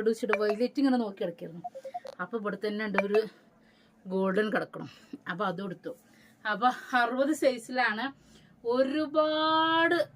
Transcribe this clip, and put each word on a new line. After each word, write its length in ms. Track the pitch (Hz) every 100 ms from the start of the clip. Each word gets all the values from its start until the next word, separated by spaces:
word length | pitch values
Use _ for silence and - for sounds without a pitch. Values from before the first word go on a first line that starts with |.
ഇടും 80 | 220
വെച്ചിട്ട് 240 | 220 220 214
വൈലറ്റ് 380 | 208 208 247 -
ഇങ്ങനെ 160 | 269 247
നോക്കി 180 | 214 196
കിടക്കായിരുന്നു. 400 | 185 170 - 170 - 539 539 - - -
അപ്പൊ 100 | 180 233
ഇവിടെ 160 | 202 202 214
തന്നെ 180 | 208 214
ഉണ്ട് 140 | 196 202
ഒരു 120 | 214 214 - _ _ _ _ _ _ 190
ഗോൾഡൻ 340 | 190 190 190 214 190
കിടക്കണം. 340 | 156 - 135 - - - -
അപ്പൊ 120 | 175 196
അതും 180 | 175 196
എടുത്തു. 240 | 170 - - _ _ - _ 214
അപ്പൊ 160 | 202 247 247 - 247
അറുപത് 320 | 240 254 277 311
സൈസിലാണ്. 680 | 285 247 - 254 233 214 269 - - - - _ 233
ഒരുപാട് 1200 | 247 262 302 302 311 311 311 311 320 320 330 330 339 -